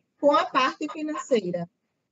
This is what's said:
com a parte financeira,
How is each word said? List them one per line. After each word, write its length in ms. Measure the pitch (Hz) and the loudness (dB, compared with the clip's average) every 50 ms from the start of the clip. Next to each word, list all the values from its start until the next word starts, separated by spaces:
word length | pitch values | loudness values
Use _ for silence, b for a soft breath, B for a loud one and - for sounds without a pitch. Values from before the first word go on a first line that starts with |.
| _ _ _ _ | _ _ _ _
com 100 | - 285 | 2 4
a 140 | 302 311 370 | 4 4 2
parte 420 | - - 262 254 277 - - 311 302 - | 2 0 0 0 0 0 -4 -8 -8 -8
financeira, 760 | 311 302 311 302 - - - 277 214 185 180 175 175 170 - _ _ _ _ _ _ _ _ | -8 -8 -6 -8 -8 -2 0 0 0 0 -2 -4 -6 -6 -8 _ _ _ _ _ _ _ _